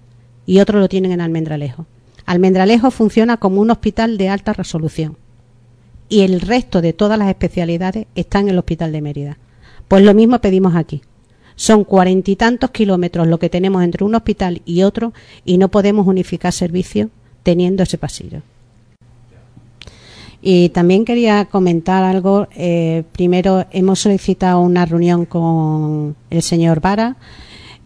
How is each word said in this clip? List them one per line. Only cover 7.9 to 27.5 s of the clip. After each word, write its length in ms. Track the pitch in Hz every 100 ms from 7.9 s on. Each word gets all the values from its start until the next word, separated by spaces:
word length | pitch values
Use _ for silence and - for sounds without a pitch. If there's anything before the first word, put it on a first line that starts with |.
| 220 214 -
está 240 | 170 202
en 100 | 202
el 80 | 185
hospital 340 | - 165 165
de 100 | 151
Mérida. 360 | 147 147 143 143 _ _ - - -
Pues 160 | 196
lo 100 | 208
mismo 260 | 202 226 240
pedimos 360 | 202 185 185 165
aquí. 260 | 156 147 - _ _ _ _ -
Son 280 | - 214
cuarenta 480 | 190 190 185 185 185
y 40 | 196
tantos 360 | 226 240 254
kilómetros 560 | - 202 180 175 175 165
lo 120 | 165
que 100 | 170
tenemos 340 | 180 190 185
entre 200 | 175 175
un 120 | 202 226
hospital 460 | 220 202 185 175 -
y 180 | 175
otro 300 | 196 226 233 - - - -
y 120 | 180
no 120 | 185
podemos 380 | 208 202 208 190
unificar 440 | 185 180 170 180
servicios 580 | - 180 175 - 208 220 _ _ _
teniendo 400 | - 175 180 190
ese 140 | 175 -
pasillo. 440 | 151 - - 156 - _ _ _ _ _ _ - - - _ - - - - - - - - -
Y 280 | 190 180 175
también 360 | 180 175 190 226
quería 400 | 240 226 208 202
comentar 580 | 202 180 170 165 190
algo. 440 | 185 190 185 196 202 -
Eh, 480 | 175 170 165 165 160
primero, 540 | - 180 180 190 190 175
hemos 280 | 190 185 190
solicitado 600 | 214 196 - 185 185 180
una 240 | 180 180 170
reunión 400 | 170 175 175 170
con 920 | 170 165 165 156 156 151 151 147 151 -
el 120 | 165
señor 400 | - 170 165 160
Vara. 340 | 180 202 233 262 - - -